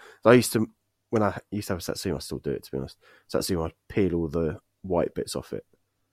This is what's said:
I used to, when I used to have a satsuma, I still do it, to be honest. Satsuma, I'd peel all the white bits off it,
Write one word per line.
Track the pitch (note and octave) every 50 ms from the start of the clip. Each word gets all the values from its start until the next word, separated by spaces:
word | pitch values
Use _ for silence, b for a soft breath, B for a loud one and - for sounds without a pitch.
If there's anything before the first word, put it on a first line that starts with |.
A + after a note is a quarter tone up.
| B B B B B
I | A2 B2
used | B2 A2 - -
to, | A2+ A2 - _ _ _ _ _ _ _ -
when | A#2+ A2 G#2
I | G2 - - - -
used | - G#2 - -
to | G2
have | F2
a | -
satsuma, | - - - - G2 D#2 C2+
I |
still | - - D#2+ C2
do | - D2
it, | C2+ - -
to | -
be | - C2+
honest. | C2+ - - _ b b b b b b
Satsuma, | - - - - F#2+ E2+ E2
I'd | E2 - _ _ -
peel | - A2+ G2 F2+ E2+
all | E2+ E2 D2+
the | D2 E2 E2 D#2 - - _ _ _ _
white | - F#2+ F2+ E2+ - - -
bits | - - - -
off | C2+ - - -
it, | G1+ - _ _ _ _ _ _ _ _ _